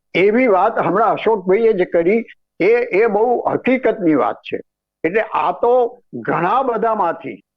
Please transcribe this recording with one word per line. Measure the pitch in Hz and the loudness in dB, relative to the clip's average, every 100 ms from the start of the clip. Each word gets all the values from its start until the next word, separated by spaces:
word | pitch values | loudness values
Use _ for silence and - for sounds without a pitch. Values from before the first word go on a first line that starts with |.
| _ | _
એવી | 165 196 226 262 | 0 2 2 2
વાત | 185 214 - | 2 2 0
હમણાં | 170 185 214 | 0 0 0
અશોકભાઈએ | 151 208 220 185 196 226 | 0 0 0 0 2 2
જે | 196 | 2
કરી | 180 175 170 226 - - _ - | 0 0 2 0 -2 -16 _ -2
એ, | 180 | 2
એ | 240 240 196 233 | 2 2 0 2
બહુ | 208 240 - - | 2 0 0 -2
હકીકતની | - - 254 240 220 175 | -2 0 0 0 0 2
વાત | 143 110 113 | 2 0 -4
છે. | - - - _ _ _ | -10 -12 -14 _ _ _
એટલે | 160 214 | -4 -2
આ | 214 160 156 | -2 -4 -4
તો | 180 240 254 233 - _ | -2 0 2 0 -6 _
ઘણા | 123 113 156 175 240 | -12 -6 -2 0 0
બધામાંથી | 262 226 226 214 175 165 139 - _ | -2 -2 -2 -2 -2 -4 -10 -16 _